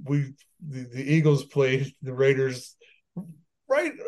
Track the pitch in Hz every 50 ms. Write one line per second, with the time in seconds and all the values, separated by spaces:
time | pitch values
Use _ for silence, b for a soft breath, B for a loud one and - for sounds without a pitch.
0 | - 131 143 147 139 131 135 _ _ _ _ _ 180 151 131 131 127 120 120 131
1 | 139 135 151 160 147 156 143 135 - - - 143 135 131 131 135 139 - - _
2 | 143 131 127 127 135 135 139 131 135 131 127 123 - - - _ b b b b
3 | b _ - 180 - 170 - _ _ _ _ _ _ - 262 294 349 311 - -
4 | -